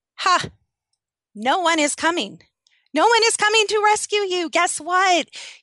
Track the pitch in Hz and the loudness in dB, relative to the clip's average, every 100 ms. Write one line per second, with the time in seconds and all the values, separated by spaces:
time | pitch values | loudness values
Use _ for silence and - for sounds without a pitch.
0 | _ - 381 349 - - _ _ _ _ | _ -4 0 0 -2 -12 _ _ _ _
1 | _ _ _ 208 226 349 330 330 294 - | _ _ _ -6 -2 0 2 0 0 0
2 | 311 349 202 170 _ _ _ _ _ 302 | -2 -2 -6 -12 _ _ _ _ _ 0
3 | 381 466 453 - 415 440 415 415 415 427 | 2 4 2 0 2 2 2 2 2 0
4 | - 415 392 359 330 330 359 - 311 370 | -2 -4 -2 -4 -2 0 0 -2 -2 0
5 | 381 349 - - - - | 2 2 -2 -12 -20 -20